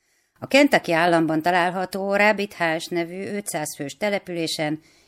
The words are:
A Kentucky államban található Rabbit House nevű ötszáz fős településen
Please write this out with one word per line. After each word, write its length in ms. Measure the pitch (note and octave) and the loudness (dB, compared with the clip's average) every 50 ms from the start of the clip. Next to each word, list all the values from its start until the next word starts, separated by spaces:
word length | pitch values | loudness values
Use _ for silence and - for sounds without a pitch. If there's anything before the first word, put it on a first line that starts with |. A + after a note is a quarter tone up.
| _ _ _ _ _ _ _ _ | _ _ _ _ _ _ _ _
A 80 | - | -4
Kentucky 460 | - - C4+ D4 - - F3+ - - E3+ | 2 4 4 6 6 4 2 2 0 2
államban 500 | D#3+ E3+ F3+ E3+ E3 E3 D#3 D#3 D#3 D#3 | 2 4 4 4 4 2 2 0 0 0
található 720 | F3 F3+ F3+ E3+ F#3 F3 F#3+ F#3 F#3 - G3 F#3+ G3 G3 | 2 2 2 2 0 0 -2 -6 -6 -6 -6 -4 -2 2
Rabbit 400 | G3+ G#3 G#3 G#3+ G3 G3+ G3+ - | 4 4 4 4 2 -2 -6 -4
House 320 | - F3 E3 D#3+ E3 - - | -2 -2 -2 0 -2 -4 -4
nevű 440 | F3 E3+ E3+ E3 F3 F#3 G3 - G#3 | -4 -4 -4 -4 -6 -10 -8 -8 -8
ötszáz 420 | G3+ G3+ - - D#3+ D3+ D3 - | -8 -6 -6 -6 -6 -6 -6 -8
fős 200 | - D3 C#3 - | -8 -10 -10 -8
településen 840 | - D#3 D#3 G3+ F#3+ - - F3 E3+ E3 D#3+ - - D#3 D3+ D#3 D#3 - _ _ _ _ | -4 -2 -2 -2 -2 -4 -6 -6 -4 -4 -4 -2 -2 -2 -2 -4 -6 -8 _ _ _ _